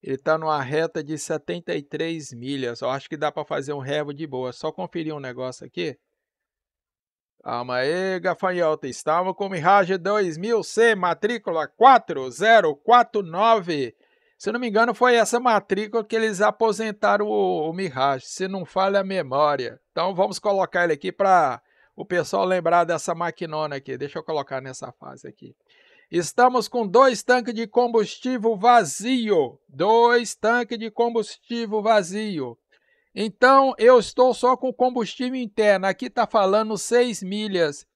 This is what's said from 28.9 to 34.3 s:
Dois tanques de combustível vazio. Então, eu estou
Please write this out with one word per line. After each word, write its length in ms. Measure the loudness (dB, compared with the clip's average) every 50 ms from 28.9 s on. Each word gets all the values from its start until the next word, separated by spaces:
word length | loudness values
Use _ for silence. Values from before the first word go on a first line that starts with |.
| -4 -8 -4 -2 -2 0 0 2 2 2 2 0 -4 _ _
Dois 680 | _ _ -4 0 4 4 6 6 6 4 2 0 -2 -10
tanques 440 | _ -2 0 0 0 -2 -4 -8 -10
de 120 | -10 -10
combustível 920 | -8 -6 -6 -4 -2 -2 -4 -4 -8 -20 _ _ -6 -6 -6 -4 -4 -4
vazio. 760 | 0 2 2 2 2 0 -6 -6 -6 -6 -6 -6 -6 -8 -10 _ _ _ _ _ _ _ _ _ _ _ _
Então, 600 | -6 -6 -6 -2 _ 6 6 8 6 6 4 0 4
eu 200 | 6 6 8 6
estou 360 | 6 2 0 2 2 2